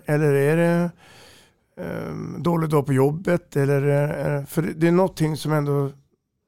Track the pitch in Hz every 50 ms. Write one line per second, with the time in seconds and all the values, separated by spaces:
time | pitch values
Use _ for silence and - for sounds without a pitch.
0 | - - 151 151 156 147 139 139 139 147 160 170 170 170 170 170 175 170 - _
1 | - - - - - - - - _ _ _ _ _ _ _ - - - 53 55
2 | - - - - - - - - - 175 - 82 80 151 156 147 139 139 135 131
3 | 135 147 151 170 196 180 175 170 - _ - 143 139 139 143 139 143 143 143 143
4 | 147 147 - 143 147 151 147 143 143 - - 165 151 156 160 156 165 170 175 180
5 | 190 - - - 156 156 151 - - 147 156 151 147 143 143 143 139 139 139 _
6 | _ _ _ _ _ _ _ _ _